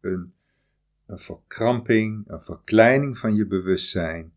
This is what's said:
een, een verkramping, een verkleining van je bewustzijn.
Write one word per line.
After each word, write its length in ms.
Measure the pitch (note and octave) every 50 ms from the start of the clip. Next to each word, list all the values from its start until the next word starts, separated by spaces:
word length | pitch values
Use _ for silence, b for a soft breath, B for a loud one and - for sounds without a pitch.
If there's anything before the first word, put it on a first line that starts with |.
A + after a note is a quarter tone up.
een, 340 | - G2 F#2 F#2 F2+ F#2 _ _ _ _ _ _ _ _ _ _ _ _ _ _ _
een 120 | _ - -
verkramping, 1080 | - - - - _ _ - - A2+ A#2+ B2 A#2 A2 - A#2 A2 A2 A2 A2 G#2+ G#2 -
een 120 | - E2+
verkleining 800 | - - E2 - _ - G#2+ G#2+ A2+ A#2+ C3 C3+ C#3+ C#3 B2 G#2+
van 160 | - A2+ G#2+
je 120 | G#2 G#2+
bewustzijn. 880 | F#2 F#2+ F#2 F2+ F#2 F#2 F2+ - - - F#2 E2+ D#2+ E2 E2 E2 E2 _